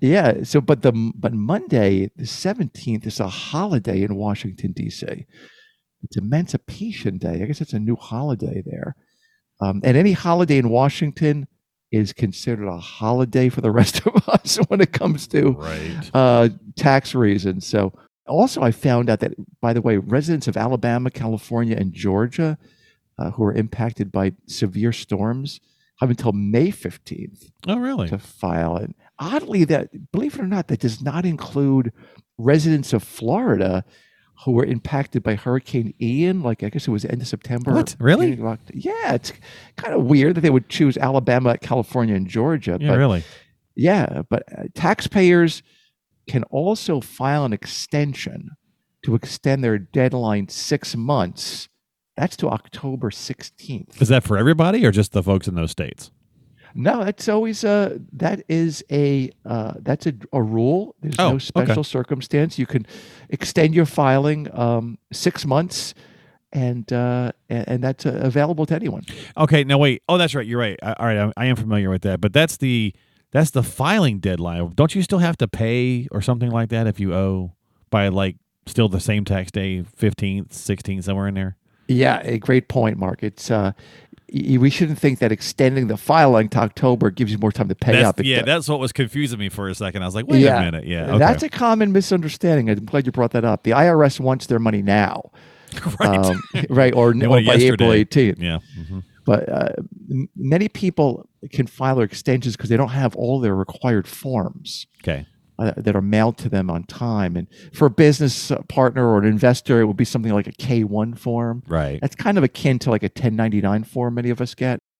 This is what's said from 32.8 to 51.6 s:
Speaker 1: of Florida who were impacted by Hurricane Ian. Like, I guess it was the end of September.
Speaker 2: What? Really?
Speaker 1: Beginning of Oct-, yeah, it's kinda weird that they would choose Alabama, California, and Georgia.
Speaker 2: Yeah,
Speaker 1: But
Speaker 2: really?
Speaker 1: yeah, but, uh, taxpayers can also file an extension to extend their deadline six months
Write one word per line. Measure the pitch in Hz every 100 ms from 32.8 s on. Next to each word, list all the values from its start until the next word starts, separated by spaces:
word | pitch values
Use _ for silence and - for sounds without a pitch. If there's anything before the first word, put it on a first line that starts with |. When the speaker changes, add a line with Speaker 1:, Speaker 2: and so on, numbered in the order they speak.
| 135
Speaker 1:
of | 113
Florida | - - 113 180 254 - 95 92 - _ _ _ _ _
who | -
were | 120 -
impacted | 117 - 143 139 123
by | 110
Hurricane | 104 - 127 - 127 107 -
Ian. | 117 131 175 190
Like, | 131 110
I | 104
guess | 143 -
it |
was | 107
the | -
end | 120
of | 123
September. | - - 120 -
Speaker 2:
What? | - - -
Really? | 120 202 349
Speaker 1:
Beginning | 120 113
of | 113
Oct-, | -
yeah, | - 349 453 453
it's | 123 - - - - - -
kinda | - -
weird | 127 143 139
that | 175
they | 151
would | 131 -
choose | - 151 127
Alabama, | 131 135 123 123 123 117
California, | - 123 113 131 113
and | 98 92
Georgia. | 113 127 156 - 87
Speaker 2:
Yeah, | 147
Speaker 1:
But | 120
Speaker 2:
really? | 135 90 80 - _ _ _
Speaker 1:
yeah, | - 160 202 110 - -
but, | - -
uh, | - -
taxpayers | - 165 220 - 208 185 175 165 - - _ _ _ _ _ -
can | 135
also | - 135 170 214 - 147
file | - - 131 147 135
an |
extension | 104 - - - 147 147 135 - - - - _ _ _ _ -
to |
extend | 113 - - 139 135
their | 120 107
deadline | 92 - 127 123 113 104 98
six | - - 147 -
months | 120 117 143 90 - - -